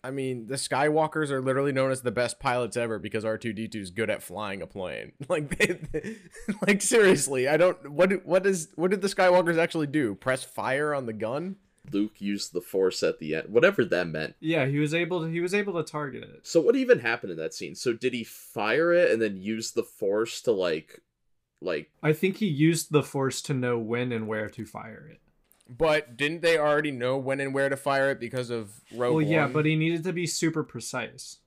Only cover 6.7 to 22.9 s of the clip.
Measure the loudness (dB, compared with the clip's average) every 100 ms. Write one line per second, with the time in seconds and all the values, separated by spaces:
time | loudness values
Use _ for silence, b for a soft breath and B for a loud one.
6.7 | 2 4 6 8 6 2 0 2 4 4
7.7 | 2 -8 2 4 4 2 2 4 0 -4
8.7 | -2 0 2 0 4 6 6 6 2 2
9.7 | 0 0 2 0 0 -2 -2 -4 -6 -2
10.7 | 0 0 -2 -4 -6 -4 -4 -6 -10 _
11.7 | _ -6 -2 -2 _ -6 -4 -4 -6 -4
12.7 | 2 2 2 -2 -2 -4 -4 0 4 4
13.7 | 4 0 2 0 -4 -6 -6 -2 0 0
14.7 | 0 0 0 -2 -2 -2 -4 0 -2 -2
15.7 | -4 -4 -6 -6 -10 -14 -18 2 4 4
16.7 | 2 4 4 4 -2 -4 -6 -6 -6 -12
17.7 | -4 -4 0 -2 -4 -10 -14 -14 -6 0
18.7 | 2 4 4 4 4 0 -2 -6 -6 -4
19.7 | -4 -6 -4 -2 0 -2 -4 -2 0 0
20.7 | -2 -6 -20 _ _ _ _ _ _ -4
21.7 | -4 -6 _ -2 0 0 0 -2 4 4
22.7 | 4 2